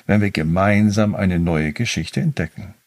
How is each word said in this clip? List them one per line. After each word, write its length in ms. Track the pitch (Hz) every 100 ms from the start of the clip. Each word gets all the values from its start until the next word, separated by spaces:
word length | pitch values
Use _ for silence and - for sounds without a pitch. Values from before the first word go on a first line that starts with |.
| -
wenn 160 | 104
wir 100 | 101
gemeinsam 840 | 98 80 85 101 104 104 101 104 -
eine 240 | 98 87
neue 340 | 85 80 78
Geschichte 480 | 73 120 - 82 -
entdecken. 540 | 160 139 82 - 95 -